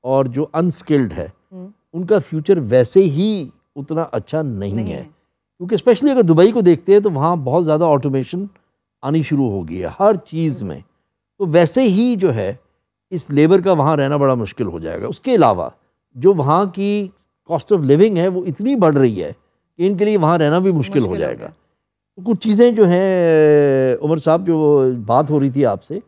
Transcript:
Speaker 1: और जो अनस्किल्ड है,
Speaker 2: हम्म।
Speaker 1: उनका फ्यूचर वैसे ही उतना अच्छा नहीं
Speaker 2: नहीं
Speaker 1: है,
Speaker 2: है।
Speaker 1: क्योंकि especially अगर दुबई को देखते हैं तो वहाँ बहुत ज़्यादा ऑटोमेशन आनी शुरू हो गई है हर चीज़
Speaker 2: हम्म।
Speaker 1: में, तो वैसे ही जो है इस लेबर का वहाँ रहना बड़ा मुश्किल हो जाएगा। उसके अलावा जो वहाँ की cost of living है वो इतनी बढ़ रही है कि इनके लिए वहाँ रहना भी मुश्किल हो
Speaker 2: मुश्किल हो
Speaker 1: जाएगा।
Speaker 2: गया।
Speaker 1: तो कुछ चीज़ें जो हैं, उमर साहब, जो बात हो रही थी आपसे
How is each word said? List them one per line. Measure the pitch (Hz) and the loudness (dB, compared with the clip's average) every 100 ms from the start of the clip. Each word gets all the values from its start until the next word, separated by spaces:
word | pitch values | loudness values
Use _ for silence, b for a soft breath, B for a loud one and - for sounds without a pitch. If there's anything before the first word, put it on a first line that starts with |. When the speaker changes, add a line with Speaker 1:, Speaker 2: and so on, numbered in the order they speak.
Speaker 1:
और | 127 135 135 | 0 0 0
जो | 127 151 | -4 -6
अनस्किल्ड | 160 175 - - 147 113 | -2 -4 -4 -2 -2 -2
है, | 82 78 _ _ | -8 -12 _ _
Speaker 2:
हम्म। | 185 185 _ _ | -20 -20 _ _
Speaker 1:
उनका | 165 180 208 | -12 -2 -2
फ्यूचर | - 156 151 185 | 0 -6 0 0
वैसे | 117 127 120 190 | 2 2 4 4
ही | 190 143 208 208 135 _ _ 143 | 2 0 -2 -4 -8 _ _ -16
उतना | 139 160 | -8 -8
अच्छा | 160 120 - 156 | -6 -8 -6 -6
नहीं | 151 101 101 | -6 -6 -6
Speaker 2:
नहीं | 104 98 | -6 -8
Speaker 1:
है, | 73 | -10
Speaker 2:
है। | - _ _ _ _ _ | -14 _ _ _ _ _
Speaker 1:
क्योंकि | 180 214 | -6 -2
especially | - 226 285 | 0 2 2
अगर | 254 | 2
दुबई | 180 160 190 | 2 6 4
को | 233 | 4
देखते | 180 165 - | 2 2 4
हैं | 202 | 2
तो | 202 | 2
वहाँ | 143 156 175 | -2 -2 -2
बहुत | 127 160 | -2 -2
ज़्यादा | 160 156 170 | 0 0 2
ऑटोमेशन | 143 139 135 127 175 196 _ _ _ _ _ | 0 0 -4 -6 -8 -10 _ _ _ _ _
आनी | 135 160 | -4 -2
शुरू | 143 143 131 | -2 -2 -2
हो | 98 | -4
गई | 80 87 | -8 -10
है | 85 - | -10 0
हर | 202 190 | 0 0
चीज़ | - 160 165 123 | -6 -6 -4 -4
Speaker 2:
हम्म। | 98 | -10
Speaker 1:
में, | 69 _ _ _ _ _ _ | -12 _ _ _ _ _ _
तो | 190 | 0
वैसे | 160 165 254 | 2 2 2
ही | 254 190 240 226 | 2 2 0 0
जो | 180 | -2
है | 110 95 127 _ _ _ _ _ | -2 -6 -8 _ _ _ _ _
इस | 175 - | -12 -4
लेबर | 143 156 190 | 0 4 4
का | 185 | 2
वहाँ | 165 139 151 | 0 0 0
रहना | 139 147 | -2 0
बड़ा | 135 | 0
मुश्किल | 127 101 - 104 | 0 -4 -6 -8
हो | 82 | -6
जाएगा। | 80 85 107 | -10 -8 -10
उसके | 156 262 | -8 -2
अलावा | 233 131 92 78 _ _ _ _ 123 | 2 4 2 -6 _ _ _ _ 0
जो | 165 | 0
वहाँ | 185 135 165 202 | 2 0 0 0
की | 185 202 208 196 _ _ _ _ | -4 -4 -4 -6 _ _ _ _
cost | 165 - | -8 -2
of | 202 | -2
living | 139 147 220 180 | 2 4 4 2
है | 185 | -2
वो | 185 | -2
इतनी | 180 139 220 269 | -8 -6 -2 2
बढ़ | 165 | 2
रही | 143 127 | 4 0
है | 101 78 - _ _ _ - | 0 -10 -12 _ _ _ -4
कि | 185 | -2
इनके | 190 | 0
लिए | 208 208 | 0 2
वहाँ | 156 170 | 2 2
रहना | 151 165 | 2 0
भी | 190 | 0
मुश्किल | 165 120 143 | -2 -2 -2
हो | 104 | -2
Speaker 2:
मुश्किल | 85 | -4
हो | 76 | -6
Speaker 1:
जाएगा। | 58 | -8
Speaker 2:
गया। | 50 _ _ _ _ _ _ - | -16 _ _ _ _ _ _ -12
Speaker 1:
तो | |
कुछ | 185 196 | -6 -4
चीज़ें | 226 208 240 | 0 4 4
जो | 220 | 6
हैं, | 190 175 190 185 170 156 151 147 143 135 131 120 | 4 4 2 2 2 4 4 4 4 2 0 -2
उमर | 151 160 | -2 -2
साहब, | 160 165 | 0 0
जो | 185 160 151 147 131 123 | 0 0 2 2 2 -2
बात | 107 123 147 | -2 -2 0
हो | 147 | 0
रही | 139 | -2
थी | 131 | 0
आपसे | 127 98 _ 185 | -2 -2 _ -14